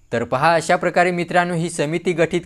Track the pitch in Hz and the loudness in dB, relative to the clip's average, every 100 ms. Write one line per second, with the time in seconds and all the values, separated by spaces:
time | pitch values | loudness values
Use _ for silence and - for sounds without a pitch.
0 | _ 117 120 131 160 165 160 180 170 180 | _ -4 -2 0 2 2 2 0 2 2
1 | 175 175 175 175 175 170 165 165 147 170 | 2 0 0 0 0 -2 -4 -4 -4 -2
2 | 185 165 160 175 | -2 0 0 0